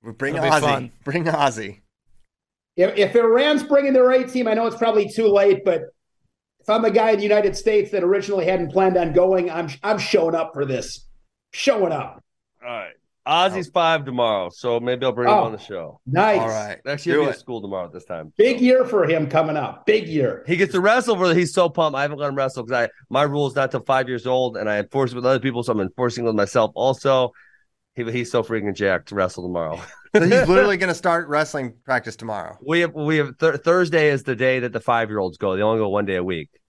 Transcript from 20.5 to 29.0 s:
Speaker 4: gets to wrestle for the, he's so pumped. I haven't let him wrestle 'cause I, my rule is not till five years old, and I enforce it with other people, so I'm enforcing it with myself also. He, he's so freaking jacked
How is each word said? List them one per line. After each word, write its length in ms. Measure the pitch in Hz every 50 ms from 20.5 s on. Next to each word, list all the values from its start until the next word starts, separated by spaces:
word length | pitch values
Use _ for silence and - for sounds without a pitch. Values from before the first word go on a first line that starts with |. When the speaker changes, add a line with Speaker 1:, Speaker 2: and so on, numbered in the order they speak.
| 175
Speaker 4:
gets 160 | 175 196 151 -
to 80 | 185
wrestle 360 | 180 208 226 254 226 233 220
for 120 | 180 185 180
the, 60 | 165
he's 180 | 175 180 156 -
so 160 | 190 175 170
pumped. 300 | - 175 165 151 139 135
I 40 | 143
haven't 160 | 147 147 139
let 100 | 147 143
him 40 | 139
wrestle 300 | 139 135 131 131 131 117
'cause 80 | 113 131
I, 160 | 120 117 - - _ _ _
my 120 | 113 135 147
rule 240 | 147 143 147 143
is 80 | 135 113
not 160 | 139 135 131 -
till 80 | 127
five 280 | - - 135 131 127 123
years 180 | 127 117 -
old, 300 | 123 127 127 127 123 113
and 140 | 95 107 107
I 80 | 104 104
enforce 340 | 104 - - 135 135 120 123
it 40 |
with 100 | 123 120
other 120 | 127 135 123
people, 240 | 113 135 120 120 120
so 100 | 127 113
I'm 80 | 107
enforcing 440 | 95 90 - - 127 120 120 120 117
it 40 | 117
with 60 | 110
myself 380 | 107 101 101 - 123 110 101 -
also. 580 | - 120 135 131 - - 139 135 131 127 120 - _ _ _ _ _ _ _ _ _ _ _ _
He, 160 | 131 117 113
he's 200 | 117 123 120 120
so 120 | - 120 110
freaking 320 | - 117 110 101 104 95
jacked 340 | 92 101 98 92 85